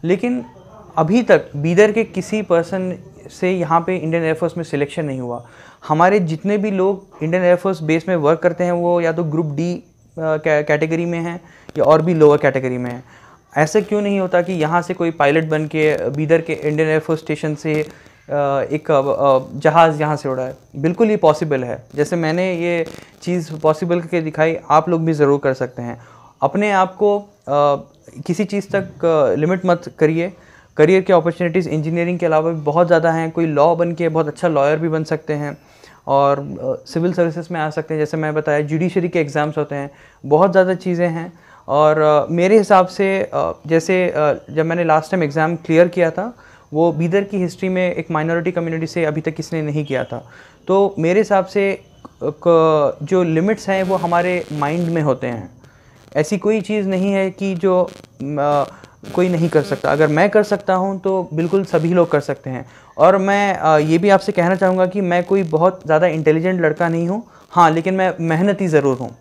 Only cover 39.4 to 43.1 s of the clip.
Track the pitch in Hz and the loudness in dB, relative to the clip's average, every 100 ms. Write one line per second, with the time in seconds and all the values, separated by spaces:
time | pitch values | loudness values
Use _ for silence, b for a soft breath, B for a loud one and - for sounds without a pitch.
39.4 | 151 156 147 143 139 b b b 135 151 | -2 -4 -6 -6 -10 b b b 0 4
40.4 | 190 185 185 185 185 175 175 165 170 - | 6 4 2 0 -2 -2 -2 -2 -10 -16
41.4 | B B - 143 151 156 151 151 - 170 | B B -4 2 4 4 4 2 2 0
42.4 | 180 220 202 196 185 - 196 | 4 4 6 4 4 0 -2